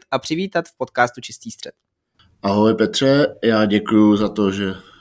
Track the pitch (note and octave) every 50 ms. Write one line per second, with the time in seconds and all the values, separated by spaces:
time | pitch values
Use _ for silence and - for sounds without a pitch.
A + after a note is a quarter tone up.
0 | _ - - C3 - - D#3 E3 F#3+ G3 - E3+ E3+ - - - C3 - - -
1 | B2 A#2+ - - - - G#2+ - - A#2 - - - - - _ _ _ _ _
2 | _ _ _ _ _ _ _ _ - G2+ G2+ G#2 G#2+ A2 A2+ A2 A2+ G#2+ C#3+ -
3 | C#3 C3+ C#3 C#3+ D3+ - - - - A2+ A2+ G#2+ G#2+ G2+ G2+ G#2 G#2 - A2 G#2+
4 | G#2+ G#2 G#2 G2+ G#2+ G2+ - - G#2 F#2+ F#2+ G2 G2+ F#2+ F#2+ F2+ - - _ _